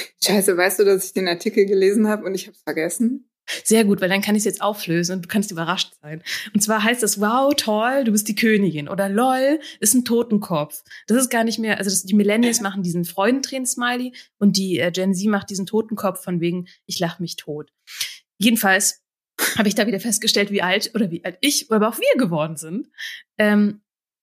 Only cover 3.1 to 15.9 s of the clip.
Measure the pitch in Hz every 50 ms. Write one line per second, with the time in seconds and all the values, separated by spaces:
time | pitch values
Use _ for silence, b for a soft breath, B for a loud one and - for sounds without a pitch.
3.1 | 269 285 - _ _ _ _ B B B B - 214 226 226 202 202 180 185 180
4.1 | 196 196 202 208 208 214 208 202 180 - 208 208 214 208 - 180 165 170 175 170
5.1 | 185 190 170 - - 220 202 - 180 165 160 160 185 196 - - _ _ - 151
6.1 | 160 156 B B B B B B B 208 - 208 220 214 202 226 240 240 226 202
7.1 | - 202 208 208 233 254 269 285 294 285 - 226 208 214 220 247 262 277 269 226
8.1 | 208 214 214 - 208 - - 220 214 202 202 170 151 151 147 143 - 180 196 196
9.1 | 196 214 254 262 262 262 262 277 302 311 B B B B - 220 - 254 247 -
10.1 | 233 233 233 240 214 208 208 - 180 151 - 202 - - - B B B B -
11.1 | 214 262 254 247 254 226 226 233 - - 220 220 202 - 196 202 190 - - 185
12.1 | 208 208 202 202 208 226 240 240 233 233 208 196 190 202 180 175 170 175 170 170
13.1 | - 196 196 226 262 269 262 - 269 262 254 - - 247 240 247 247 247 247 254
14.1 | 247 B B B B - 208 202 180 190 190 190 175 123 139 180 170 185 185 196
15.1 | 190 175 202 220 208 196 - - 196 185 196 - - 220 214 -